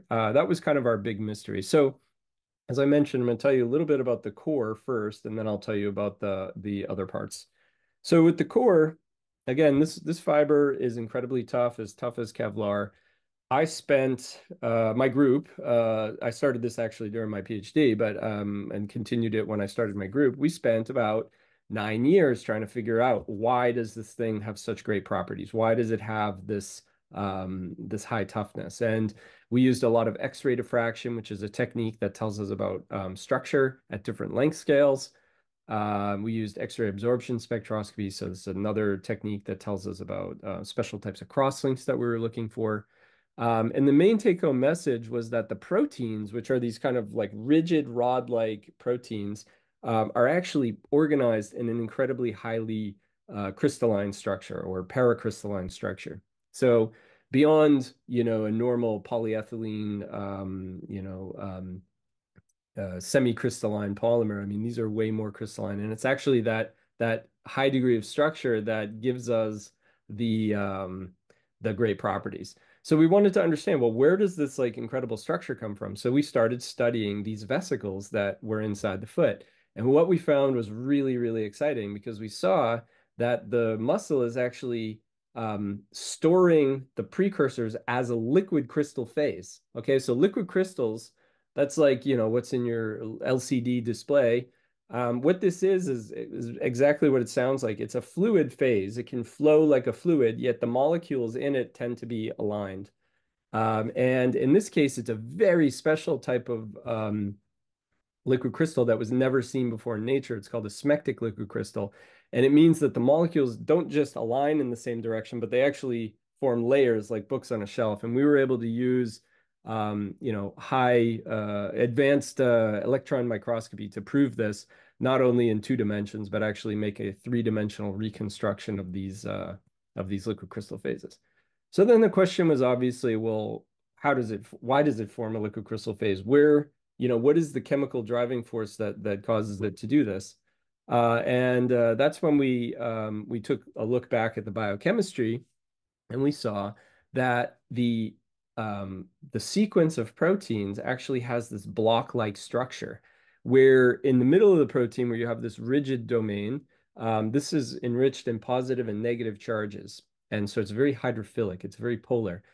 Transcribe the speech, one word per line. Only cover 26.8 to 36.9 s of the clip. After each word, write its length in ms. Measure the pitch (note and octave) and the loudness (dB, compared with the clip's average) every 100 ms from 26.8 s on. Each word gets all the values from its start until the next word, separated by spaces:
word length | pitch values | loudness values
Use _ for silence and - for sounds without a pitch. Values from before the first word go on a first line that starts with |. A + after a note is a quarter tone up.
| - _ _ | -20 _ _
um, 640 | - G2+ F#2+ F#2 F#2+ F2+ - | -8 -6 -4 -6 -8 -10 -12
this 260 | F#2+ G#2+ | -10 -10
high 200 | - A2+ | -6 -4
toughness? 580 | G2 A2 G2+ - - - | -4 -6 -8 -10 -12 -4
And 320 | A2+ A2 G#2+ - - - _ | -2 0 -2 -6 -18 -20 _
we 100 | B2 | 4
used 220 | B2+ B2 | 4 4
a 60 | A#2 | 4
lot 180 | A2+ A2+ | 4 2
of 100 | - | -2
X-ray 360 | B2+ - C#3 B2 | -6 -4 0 0
diffraction, 600 | A2 A#2+ A#2 A2 A#2+ A#2 | 0 0 0 -4 -6 -8
which 160 | - | -8
is 100 | G2+ | -8
a 80 | G#2 | -6
technique 500 | - A#2+ A#2 A2+ A2+ | -4 -4 -2 -4 -4
that 140 | G2 | -6
tells 260 | - A2 G#2 | -4 -6 -4
us 100 | G2 | -6
about, 340 | F#2+ G2 F#2+ - | -4 -4 -6 -8
um, 240 | G2 F#2+ F#2 | -8 -8 -10
structure 640 | - B2+ - C#3+ C3 C3 _ | -2 -2 0 2 2 -2 _
at 120 | G2+ | -10
different 300 | A2+ G#2 - | -8 -8 -4
length 240 | A2+ D3 D#3 | 0 0 0
scales. 540 | - C#3 C#3+ C3+ - _ _ _ _ _ - | 2 4 4 2 -4 _ _ _ _ _ -8
Um, 560 | A2 G#2 G2+ G2+ G2+ | -4 -2 -2 -2 -2
we 100 | A2 | -4
used 240 | A2+ G#2+ - | -4 -6 -6
X-ray 320 | A#2+ - | -8 -4
absorption 480 | G#2+ | -4